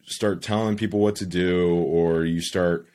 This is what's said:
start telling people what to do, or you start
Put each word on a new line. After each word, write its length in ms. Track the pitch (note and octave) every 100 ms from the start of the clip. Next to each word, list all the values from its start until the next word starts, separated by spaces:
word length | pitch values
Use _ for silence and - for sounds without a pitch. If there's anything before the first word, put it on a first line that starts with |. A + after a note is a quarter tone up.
| -
start 360 | - G#2+ F2+
telling 340 | - G#2+ A2 G#2+
people 240 | A2 G#2
what 160 | G#2 G#2
to 100 | F#2+
do, 480 | F2 F2+ F2+ F2
or 500 | F2 E2 E2 E2+ E2
you 160 | E2 E2+
start 460 | E2 F#2+ F2 E2+ -